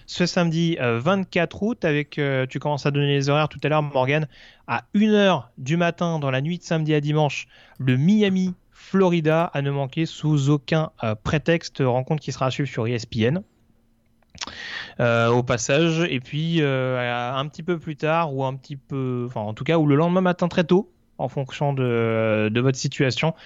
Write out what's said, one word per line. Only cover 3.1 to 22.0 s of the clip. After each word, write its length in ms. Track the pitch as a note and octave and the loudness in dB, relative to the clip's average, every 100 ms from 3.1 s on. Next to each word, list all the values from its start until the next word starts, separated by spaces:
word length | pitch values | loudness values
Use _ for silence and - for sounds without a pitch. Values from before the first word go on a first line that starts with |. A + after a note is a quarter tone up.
| C#3+ C#3 | 0 2
horaires 180 | D3 D3+ | 2 0
tout 120 | - | -2
à 60 | C#3+ | 0
l'heure, 120 | D3+ | 0
Morgan, 460 | D3 C#3 B2+ D3+ D3+ - - _ - | 0 0 2 0 -2 -8 -20 _ -6
à 160 | A#2+ - | -6 -2
une 180 | G3+ G#3+ | 2 4
heure 400 | G#3 G3 D#3 - - | 4 4 2 -2 -12
du 200 | C3 E3+ | -2 0
matin 420 | E3+ E3 E3+ D#3+ | 0 0 -2 -2
dans 100 | C#3 | 0
la 100 | C3 | -2
nuit 160 | D3+ F3 | -2 -6
de 60 | |
samedi 300 | - E3 D#3 | -2 -2 2
à 60 | D3+ | 0
dimanche, 480 | D3 D3+ D3 - - - - - | 2 2 2 -2 -10 -20 -20 -4
le 180 | C3 B2+ | 0 2
Miami, 580 | E3 G#3+ G3+ F#3+ F#3 F3+ _ | 4 4 4 2 -2 -4 _
Florida, 720 | _ - F#3+ F#3 F3 D#3 D#3+ F3 | _ -2 2 4 4 2 2 0
à 160 | C#3+ | -2
ne 100 | C#3+ | -4
manquer 340 | C#3 C3+ D#3+ D#3+ | -4 -4 -4 -6
sous 440 | - D3+ D3+ C#3 | -2 0 2 2
aucun, 420 | D3 - D#3+ D#3 - A2+ | 0 2 -2 -2 -4 -4
euh, 100 | G#2+ | -4
prétexte, 600 | - D#3 E3 E3 - - | -2 -2 2 0 -2 -2
rencontre 420 | C3 B2 C3 D#3 | 0 0 -2 -4
qui 120 | - | -4
sera 140 | - C3 | -2 -2
à 40 | |
suivre 160 | - C#3 | -2 -4
sur 160 | - | -4
E 60 | A2+ | -4
S 160 | A#2+ A#2 | -4 -4
P 160 | A2+ | 0
N. 200 | A2+ F3 - _ _ _ _ _ _ _ _ - - - - - - - | 0 0 -6 _ _ _ _ _ _ _ _ -14 -12 -12 -14 -14 -12 -2
Euh, 300 | A#2+ A#2 A#2 | 2 4 4
au 140 | B2 | 2
passage, 580 | B2 A#2+ - C#3+ E3+ D#3+ F3 | 2 -2 2 2 2 2 0
et 100 | B2+ | -4
puis, 420 | - D3 E3 E3 | -6 -6 -2 0
euh, 360 | C#3+ C3 B2+ B2+ | 2 0 -2 -2
à, 420 | B2 A#2+ A#2+ C3+ | -2 -4 -4 -4
un 80 | D3 | -6
petit 160 | - | -8
peu 160 | E3 E3+ | -6 -6
plus 160 | D#3+ D3 | -6 -4
tard, 380 | D3+ E3 D#3+ | 0 0 0
ou 100 | C3+ | -2
un 100 | C3+ C3+ | -4 -6
petit 200 | - C#3 | -12 -16
peu, 500 | - C#3 B2+ B2 A#2+ | -8 -6 -4 -4 -6
enfin, 120 | A#2+ | -6
en 120 | G#2+ | -6
tout 100 | G#2+ | -6
cas, 140 | C3 E3 | 0 2
ou 100 | D3+ | 4
le 80 | C#3 | 4
lendemain 260 | E3+ F#3 | 4 2
matin 280 | F3+ F3 F3 | 2 0 0
très 160 | - D#3+ | 0 2
tôt, 260 | F3+ - _ _ - | 2 2 _ _ -8
en 100 | C3 | -6
fonction 460 | C#3+ B2+ - C#3+ | -4 -8 -2 -2
de, 760 | C3+ B2+ A#2 | 0 0 2